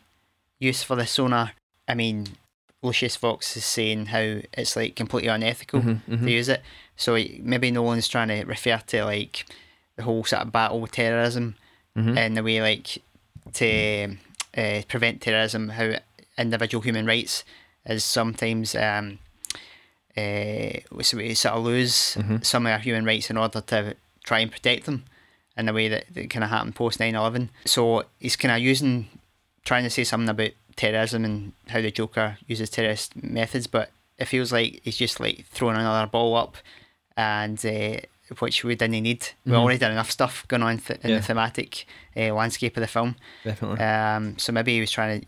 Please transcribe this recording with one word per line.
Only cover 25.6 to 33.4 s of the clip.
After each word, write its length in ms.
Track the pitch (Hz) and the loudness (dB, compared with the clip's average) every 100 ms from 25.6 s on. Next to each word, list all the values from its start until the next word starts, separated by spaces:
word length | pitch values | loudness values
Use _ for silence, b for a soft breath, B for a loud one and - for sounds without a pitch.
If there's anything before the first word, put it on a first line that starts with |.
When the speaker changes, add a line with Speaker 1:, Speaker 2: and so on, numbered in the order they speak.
| 110 | 0
Speaker 1:
the 80 | |
way 140 | 110 110 | 2 2
that, 180 | 107 - | 0 -4
that 160 | - - | -10 -6
kinda 180 | 113 107 | -2 0
happened 280 | 110 113 - | -2 -4 -2
post 240 | 120 - | -2 0
nine 160 | 113 110 | 0 2
eleven. 340 | 110 127 120 B - | 0 0 -4 B 0
So 400 | - 117 113 - - | 4 4 4 0 -8
he's 160 | 123 - | -4 0
kinda 220 | 131 117 | 2 4
using, 480 | 127 135 139 123 107 - _ _ _ _ - | 4 4 2 0 -4 -16 _ _ _ _ 0
trying 180 | 123 | 2
to 60 | 120 | 2
say 140 | 127 | 0
something 260 | 120 113 113 | 0 2 0
about 220 | 107 110 - _ - | 0 -2 -4 _ -2
terrorism 500 | 107 110 110 117 110 | 0 2 2 0 -2
and 280 | 104 101 - - | -4 -8 -14 -6
how 120 | 117 | -2
the 100 | 110 | -2
Joker 460 | 110 107 - 107 101 - | -2 -4 0 -2 -4 -8
uses 220 | 113 110 | -6 -4
terrorist 520 | - 110 107 - - | 0 0 0 -6 -10
methods, 460 | - 117 | -6 -2